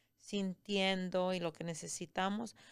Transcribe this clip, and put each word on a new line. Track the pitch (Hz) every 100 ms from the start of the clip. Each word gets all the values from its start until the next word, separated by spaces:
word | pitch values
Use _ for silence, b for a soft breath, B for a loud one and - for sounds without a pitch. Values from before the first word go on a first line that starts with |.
| b _
sintiendo | - 202 190 180 - 196 190 190 185 185 180
y | 185
lo | 170
que | 160
necesitamos, | 170 160 - - 175 - 190 208 233 B B